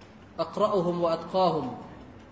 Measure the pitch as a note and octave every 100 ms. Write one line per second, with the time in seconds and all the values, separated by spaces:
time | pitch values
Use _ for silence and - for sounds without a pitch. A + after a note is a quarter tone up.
0 | - - - - D#3+ - G#3 G#3 E3+ F3
1 | E3+ E3 - F#3 F3+ D#3+ C3 A#2 - -
2 | - - -